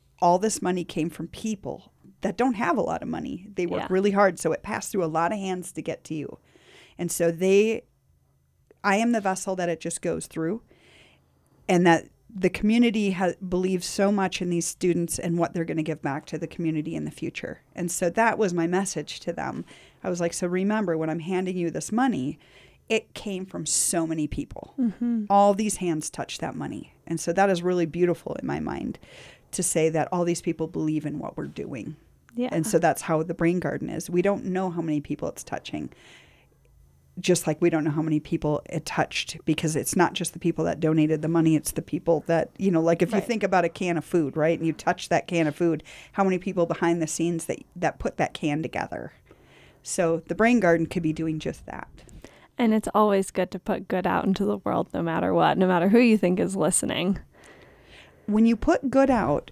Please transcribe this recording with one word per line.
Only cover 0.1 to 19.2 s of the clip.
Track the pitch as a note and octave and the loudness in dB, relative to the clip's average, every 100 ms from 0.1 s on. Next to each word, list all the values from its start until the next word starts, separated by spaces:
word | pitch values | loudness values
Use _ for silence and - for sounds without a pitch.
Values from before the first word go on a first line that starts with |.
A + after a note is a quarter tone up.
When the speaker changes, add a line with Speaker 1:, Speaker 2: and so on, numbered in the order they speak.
| _ | _
Speaker 1:
all | F3 F3+ | 2 4
this | G#3+ - | 2 -2
money | F3+ F#3 E3+ | -2 -2 -4
came | - D#3+ | -4 -4
from | - E3 | -6 -12
people | - A3 G#3 - - - _ - _ | -8 -8 -6 -8 -10 -14 _ -20 _
that | F3+ F3 | -4 0
don't | B3+ | 0
have | G#3 B3+ C4+ | 2 0 0
a | |
lot | E3 - | 0 -4
of | - | -6
money. | D#2+ D2+ - G3 G3 | -6 -6 -10 -8 -4
They | F3 | -4
work | F3+ | -4
Speaker 2:
Yeah. | - | -2
Speaker 1:
really | F#3 G3+ | 0 2
hard, | G3 G3 E3+ | 4 4 4
so | E3 | -2
it | - | -4
passed | - G3 - | -4 -8 -4
through | G3+ | -2
a | E3 | -2
lot | D#3+ E3+ | 0 0
of | G#3 | -2
hands | F#3+ F3+ F3 | -4 -6 -8
to | - | -8
get | - - - | -8 -8 -8
to | |
you. | D#3 C#3 - _ _ _ - - - | -8 -8 -12 _ _ _ -20 -18 -8
And | E3+ | -6
so | - E3+ | 0 0
they, | E3 F#3 G3 A3 A3+ - _ _ _ _ _ _ _ _ _ | 2 4 6 6 0 -8 _ _ _ _ _ _ _ _ _
I | G3+ G3 | 0 2
am | A#3 | 2
the | A3+ | 0
vessel | G3 F#3+ - F#3+ | 0 -2 -4 -4
that | F3 | -2
it | D#3+ | -4
just | E3+ - | -6 -6
goes | F3 E3 - | -4 -4 -6
through, | D#3+ D#3+ A3 - _ _ - - _ _ _ _ _ - | -4 -4 -4 -10 _ _ -20 -20 _ _ _ _ _ 2
and | F3 F3 | 6 6
that | E3 - _ - G3+ | 6 2 _ -16 -2
the | F3+ | 0
community | - G#3 A#3 A#3+ G#3+ G3+ | 2 2 4 4 4 0
ha-, | F3+ F#3 F3 F#3 | 2 0 -2 -2
believes | F3+ F#3 F3+ - | 0 0 0 -2
so | - G3 | 0 2
much | G3+ F#3+ - | 2 0 -2
in | F3 | -2
these | F3 - | 0 -2
students | - F#3 E3+ E3+ - | 0 0 2 0 -2
and | F3 E3+ | -2 0
what | E3 | 0
they're | F3 E3 | -2 -2
gonna | E3 | -2
give | D#3 D3 | -2 -4
back | D3 C#3 - | -4 -4 -6
to | D#3+ | -8
the | D#3+ | -8
community | - E3 D#3+ D#3 D#3+ | -4 -2 -2 -4 -6
in | D3+ | -8
the | |
future. | - - - - - _ - | -8 -8 -8 -10 -12 _ -8
And | F3 | -6
so | - F3+ | -2 0
that | F3+ A3+ G3 | 2 2 2
was | G#3 | 0
my | F3 E3+ | 0 0
message | F3+ G3 D#3+ D3 - | 0 -2 -4 -8 -8